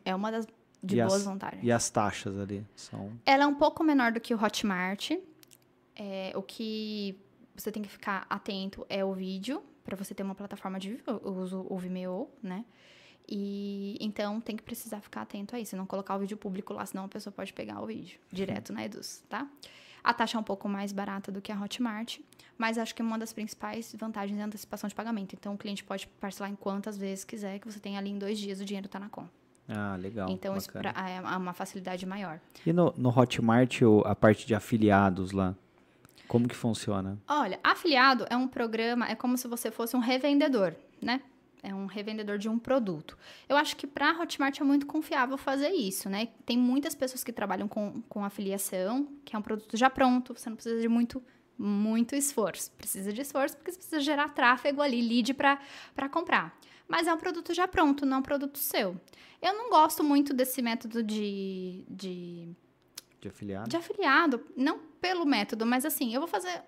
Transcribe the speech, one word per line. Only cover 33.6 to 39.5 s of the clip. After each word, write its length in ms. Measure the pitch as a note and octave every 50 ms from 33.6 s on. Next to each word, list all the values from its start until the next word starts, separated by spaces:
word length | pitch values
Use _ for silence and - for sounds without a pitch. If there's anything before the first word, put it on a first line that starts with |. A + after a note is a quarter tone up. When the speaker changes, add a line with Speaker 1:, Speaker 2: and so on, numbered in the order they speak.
| B2+ A#2+ - -
Speaker 2:
o, 220 | C3 A2+ G#2+ G#2 -
a 100 | G2+ G2
parte 320 | - - G#2+ G#2 - -
de 80 | - A2
afiliados 800 | G#2+ - - - G#2+ G#2+ G#2 G2 G2 G2+ G2 F2+ F#2 F#2 F#2 G2
lá, 240 | G2 F#2+ F2+ F#2+ - _ _ _ _ _ _ _ _ - - _ - - -
como 180 | - A#2+ A#2+
que 80 | B2 -
funciona? 640 | - - A#2 G#2+ - - A2+ G2+ F#2+ F#2+ F#2+ G2 G#2 -
Speaker 1:
Olha, 320 | - C#4+ D4+ B3+ G3 F#3 - -
afiliado 640 | - F#4+ - - F4 C#4 B3 B3+ C4+ C4 A#3 G3+ -
é 80 | A#3
um 100 | B3 C4
programa, 600 | B3+ - - A#3+ A3+ G#3+ A3 A3+ A#3 A#3+ A#3+ A3+ -
é 60 | A3
como 240 | - - B3 B3 B3+
se 100 | -
você 220 | A#3+